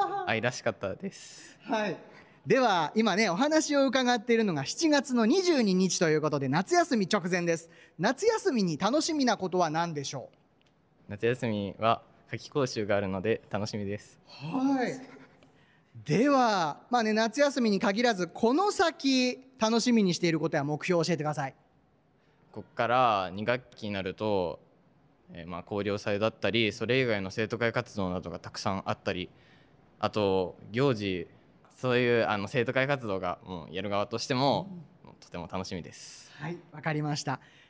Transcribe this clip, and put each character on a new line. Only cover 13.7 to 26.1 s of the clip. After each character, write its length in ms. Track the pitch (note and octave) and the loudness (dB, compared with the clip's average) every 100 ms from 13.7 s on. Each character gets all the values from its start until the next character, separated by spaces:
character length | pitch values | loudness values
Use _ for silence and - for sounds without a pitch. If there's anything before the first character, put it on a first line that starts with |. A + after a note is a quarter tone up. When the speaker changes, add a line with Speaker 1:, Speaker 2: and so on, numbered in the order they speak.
| G#2+ | -6
Speaker 2:
み 80 | |
で 140 | G2 G#2 | -6 -8
す。 220 | - - _ | -10 -20 _
Speaker 1:
は 580 | - C#3+ C4+ C4+ C4+ A3+ | -16 -6 -2 0 0 -2
い。 140 | - - - - _ - _ _ _ _ A#2 | -4 -12 -20 -20 _ -20 _ _ _ _ -16
で 240 | G#2+ D#3+ C#4+ | -2 2 4
は、 540 | C4+ A#3+ G3 D#3+ - - | 4 2 2 -2 -4 -2
ま 120 | A#3+ | 0
あ 20 | |
ね、 100 | A3 | 2
夏 280 | G#3+ A3+ C#4+ | 2 0 2
休 200 | C#4+ C4+ | 2 2
み 100 | A3+ | 2
に 100 | G3 | 2
限 240 | G3+ G3+ | 0 2
ら 100 | B3 | 2
ず、 140 | G3 F3 | 2 -2
こ 260 | - A3+ | 0 2
の 160 | C#4+ G#4 | 4 2
先 680 | - F4 - C4+ C4 B3+ B3 - - | 2 0 2 0 2 2 -2 -10 -2
楽 220 | A3 A#3 | 2 2
し 100 | B3 | 4
み 140 | A#3 | 4
に 100 | G3 | 4
し 60 | E3+ | 2
て 80 | F3 | 0
い 40 | |
る 60 | D#3+ | 0
こ 100 | D#3+ | 0
と 80 | D#3 | -2
や 60 | |
目 200 | C#3 D3+ | -2 -4
標 160 | - F3 | 0 0
を 40 | |
教 100 | D#3+ | 2
え 20 | D#3+ | -2
て 80 | |
く 20 | D3+ | -2
だ 80 | |
さ 140 | D3+ C#3 | -4 -6
い。 60 | - _ _ _ _ _ _ _ _ _ | -10 _ _ _ _ _ _ _ _ _
Speaker 2:
こ 120 | A2 - | -18 -12
っ 60 | |
か 120 | - A#2 | -2 2
ら 440 | B2 B2 G#2 F#2 | 4 4 4 0
二 120 | F#2+ | -4
学 260 | G#2+ B2+ - | -2 -2 -2
期 160 | - A2 | -12 -6
に 60 | |
な 100 | G2 | -4
る 120 | F#2 | -4
と、 460 | F2 G#2+ G2+ F2 - _ _ _ _ _ _ _ | -4 0 0 0 -4 _ _ _ _ _ _ _
え 120 | F2 | -16
ー、 40 | E2 | -12
ま 100 | F2 | -12
あ、 20 | |
交 200 | - G#2 | -6 -4
流 160 | G2+ G2+ | -2 -2
祭 200 | - | -2